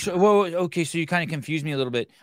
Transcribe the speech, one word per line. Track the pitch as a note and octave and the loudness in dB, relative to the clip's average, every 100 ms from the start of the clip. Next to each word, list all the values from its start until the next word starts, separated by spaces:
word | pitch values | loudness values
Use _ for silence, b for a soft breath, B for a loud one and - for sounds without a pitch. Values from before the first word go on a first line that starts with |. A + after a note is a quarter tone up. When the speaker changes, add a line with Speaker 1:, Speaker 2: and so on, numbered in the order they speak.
Speaker 1:
so, | - | 2
Speaker 2:
sure. | F3+ | 4
Speaker 1:
whoa, | G3+ G3+ F#3+ | 6 6 4
whoa, | E3+ F3+ | 0 -2
okay. | F3 | -2
So | E3 E3+ | -2 -2
you | D#3+ | -2
kinda | F3 E3 | -2 -2
confused | D#3 C3 D#3 D3 | -4 -4 -4 -2
me | |
a | C#3 | -2
little | B2+ | -2
bit. | A#2+ A2+ b | -2 -4 b